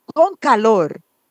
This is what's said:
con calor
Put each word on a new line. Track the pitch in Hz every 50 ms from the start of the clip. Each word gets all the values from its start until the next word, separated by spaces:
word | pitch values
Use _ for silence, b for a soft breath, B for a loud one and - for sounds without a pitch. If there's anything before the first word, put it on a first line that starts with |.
| _ - -
con | 302 330 403 370 -
calor | - 294 247 208 220 226 220 190 156 147 - - _ _ _ _ _ _